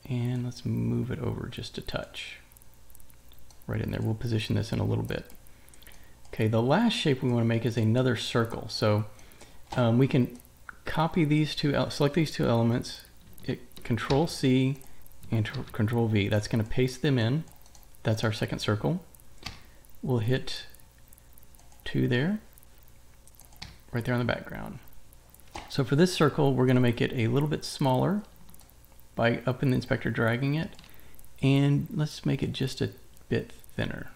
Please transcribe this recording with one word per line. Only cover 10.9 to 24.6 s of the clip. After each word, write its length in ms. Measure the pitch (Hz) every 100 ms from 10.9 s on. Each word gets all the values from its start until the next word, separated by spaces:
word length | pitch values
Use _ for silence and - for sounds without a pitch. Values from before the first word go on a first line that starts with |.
| - 160 -
these 320 | 147 151 151 -
two, 180 | 147
el-, 160 | 120 127
select 240 | - 143
these 160 | 160 151
two 160 | - 135
elements, 540 | 117 117 120 - - - - - -
hit 400 | - - - -
Control 460 | - 113 - 139 165
C 500 | - 139 127 131 143 - - - - -
and 120 | 113
tr-, 180 | 107 127 -
Control 340 | - 107 120 113
V. 220 | 107 98
That's 180 | 104 104
gonna 160 | 120
paste 400 | 110 - 127 -
them 160 | 156 131
in. 240 | 110 143 - - - - - -
That's 180 | - 110
our 100 | 113
second 280 | 110 - -
circle. 420 | - 110 143 170 - - - - - - - - - -
We'll 200 | 180 123
hit 460 | 107 131 - - - - - - - - - - - - - -
two 220 | - 139 131
there, 320 | 123 156 214 - - - - - - - - - - - - - - -
right 140 | 120
there 100 | 117
on 100 | 123
the 80 | 120
background. 460 | - - 107